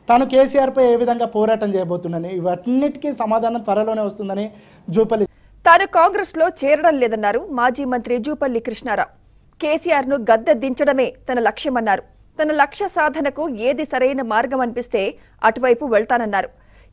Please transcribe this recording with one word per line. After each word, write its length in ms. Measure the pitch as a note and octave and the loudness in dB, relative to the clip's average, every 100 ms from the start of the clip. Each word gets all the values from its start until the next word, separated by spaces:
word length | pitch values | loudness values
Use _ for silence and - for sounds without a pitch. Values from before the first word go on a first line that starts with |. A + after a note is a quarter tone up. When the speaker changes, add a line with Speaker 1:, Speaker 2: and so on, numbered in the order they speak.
| - | 2
Speaker 1:
తను 120 | A#3+ C4 | 2 4
కేసీఆర్పై 680 | C4 C4+ C#4 C4 C4+ B3 | 4 4 4 2 4 4
ఏ 40 | A#3 | 4
విధంగా 300 | B3 A#3 A#3 | 2 0 -2
పోరాటం 480 | G#3 A3 A3 G#3 | 0 2 2 0
చేయబోతున్నారని, 600 | F#3+ F3 F3 F3 E3 E3+ | -2 -2 -4 -4 -6 -6
ఇవన్నిటికీ 800 | F#3 F3 F3+ A#3+ B3+ C#4+ C#4 D4 | -4 -2 -2 -2 0 0 -2 -6
సమాధానం 480 | B3+ G#3+ A3+ A3+ A#3 | -4 -2 0 0 -2
త్వరలోనే 420 | G#3+ G3 A3 A3 | -2 0 0 -2
వస్తుందని 480 | G3+ G#3 G3 G3 G#3+ - - - - | -4 -6 -6 -6 -6 -12 -20 -18 -2
జూపల్లి 380 | F3+ A3 A3 G3+ _ - - F4 | 0 2 0 -2 _ -20 0 6
Speaker 2:
తాను 200 | F4 F#4+ | 6 4
కాంగ్రెస్లో 600 | F4 F4 F4+ F4+ D#4+ E4 | 2 2 2 -4 -2 -2
చేరడం 480 | D#4+ C4+ D4 E4 C#4 | 0 0 2 2 2
లేదన్నారు 520 | A#3 A3 G#3 A#3 G4 | 0 0 -2 -2 -4
మాజీ 340 | B3 B3 B3+ | -2 -2 -2
మంత్రి 340 | C4 B3 A#3 A#3+ | -4 -4 -4 -4
జూపల్లి 420 | C4 D4+ C#4 A#3 | -4 -4 -4 -4
కృష్ణారావు. 480 | A#3 G#3+ B3 G3 - - _ _ _ - | -6 -8 -4 -4 -4 -10 _ _ _ -6
కేసీఆర్ను 560 | D4+ D#4 E4+ C#4+ C4 C#4 | -2 -2 0 0 0 0
గద్దె 380 | A3 A3 D#4+ | 2 2 2
దించడమే 580 | B3 C4+ C4 C#4+ C4 B3 - - | 0 -2 0 0 2 -2 -4 -6
తన 60 | B3 | -2
లక్ష్యమన్నారు. 640 | G#3+ - D#4 B3 G#3+ F#3+ - _ _ - | 0 -2 -4 -2 0 -2 -4 _ _ -4
తన 100 | D4+ | 0
లక్ష్య 360 | D4+ C#4+ - G4+ | 0 0 -2 -4
సాధనకు 600 | E4+ D4+ D4+ C#4 C#4 D#4 | 0 0 0 -4 -4 -6
ఏది 360 | G#3+ A#3+ D4 | -2 -2 -2
సరైన 380 | D4+ C4 B3+ C4+ | -4 0 0 0
మార్గం 380 | A3+ A3 B3+ C4 | -2 -2 0 -2
అనిపిస్తే 540 | A#3+ A#3+ A#3+ G#3+ G3 - - _ | -2 -4 -4 -2 -4 -6 -16 _
అటువైపు 400 | A3 A#3 B3 A#3+ | 0 2 2 2
వెళ్తానన్నారు. 640 | C#4+ G#3+ A3 A#3+ G#3+ G3 - _ _ - - | 2 0 2 0 0 -4 -4 _ _ -20 -14